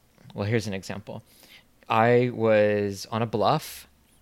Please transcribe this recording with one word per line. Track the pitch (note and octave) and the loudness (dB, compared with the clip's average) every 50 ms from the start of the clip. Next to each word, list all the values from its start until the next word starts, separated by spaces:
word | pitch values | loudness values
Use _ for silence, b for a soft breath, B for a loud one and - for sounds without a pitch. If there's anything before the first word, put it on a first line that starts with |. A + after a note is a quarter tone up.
| _ _ _ _ - - - | _ _ _ _ -20 -12 -8
well, | G#2+ G2+ | -6 -4
here's | G#2 A#2 A2+ G2+ | -2 -2 -2 -2
an | A2 F#2+ | -4 -8
example. | F#2+ F2+ - G2 G2 - - A2+ A2 b b b b b b b b b b _ _ _ - | -8 -8 -10 -12 -12 -12 -14 -16 -16 b b b b b b b b b b _ _ _ -2
I | A2+ A2+ A2+ A#2+ A#2+ A#2+ B2+ B2 | 2 2 4 4 4 4 2 0
was | A2+ A2 A2+ A2 G#2+ G#2+ G#2 G#2 G#2 G#2 G#2 G2+ G2 F#2+ - - | -2 0 2 4 4 4 4 4 2 0 -2 -4 -6 -8 -10 -8
on | - G#2+ | -6 -4
a | A#2 | -4
bluff, | A2+ A#2+ G#2+ G2 G#2+ C3+ D#3 - - - - - _ _ _ _ _ _ _ | -2 -2 0 2 2 2 0 -2 -8 -16 -18 -20 _ _ _ _ _ _ _